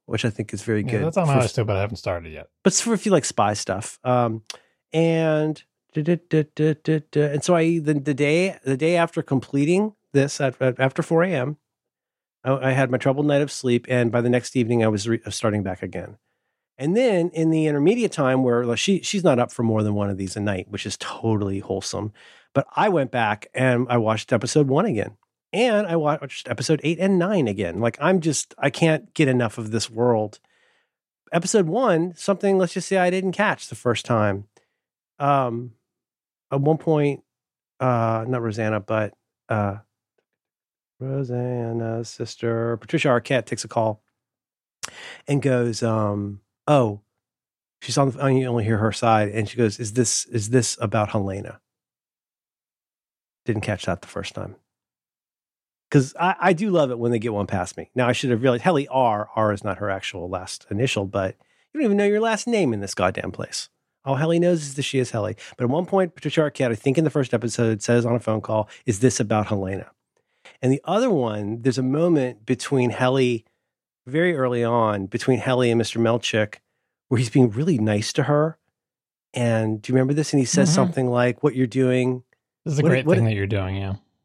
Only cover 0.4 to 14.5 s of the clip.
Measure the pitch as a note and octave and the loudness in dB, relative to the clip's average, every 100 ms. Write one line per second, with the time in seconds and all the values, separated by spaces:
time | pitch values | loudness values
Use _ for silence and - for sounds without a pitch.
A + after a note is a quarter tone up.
0.4 | G#2 G2+ - G#2+ A2+ A#2+ D#3 F#3+ D#3+ C3+ | -8 -8 -2 -2 0 -2 0 0 2 2
1.4 | A#2+ - G#2+ F#2+ G2+ A2+ G#2+ F2 E2 D2 | 2 0 -2 -2 -4 -6 -6 -6 -8 -16
2.4 | - _ G3 - A#3 G#3+ G#3+ E3+ - - | -18 _ 0 0 0 -2 2 2 2 0
3.4 | G#2 G#2 - G2 - - B2+ B2 A#2 A2 | 0 0 -4 -6 -8 -8 0 0 0 -4
4.4 | - - _ _ _ D#3+ E3 E3 D#3+ D#3 | -10 -20 _ _ _ 0 2 2 2 0
5.4 | D#3 D3+ _ _ _ D#3 D3+ E3+ - D#3 | -2 -4 _ _ _ -4 -2 -2 0 0
6.4 | D3+ - D#3 D3+ - D#3 - D3+ D3 C#3+ | 0 0 0 0 0 -2 0 0 0 0
7.4 | - E3+ E3 E3+ D3 D3 C#3 C3+ D3 E3 | 2 4 4 2 0 0 0 0 2 2
8.4 | F#3 - C3 C3 D#3+ F3 E3 E3 - C3 | 0 -2 -4 0 2 2 2 -2 -2 -2
9.4 | - C#3 C#3+ F#3 G#3+ - _ C#3 C#3 - | 0 0 2 2 0 -6 _ 0 0 0
10.4 | C3+ - C3 A#2+ C3+ - D#3+ E3 F#3 D3+ | -4 0 -2 0 0 -2 0 2 2 0
11.4 | C3 D3+ _ _ _ _ _ _ _ _ | -4 -6 _ _ _ _ _ _ _ _
12.4 | B2+ C3+ C3 C3 B2+ B2 C#3+ C3+ D3 C#3+ | -2 0 2 2 2 2 0 2 2 2
13.4 | D3 - B2+ A#2+ - B2+ A#2 B2 A#2+ B2 | 0 -2 0 0 2 0 2 2 2 0
14.4 | - | 0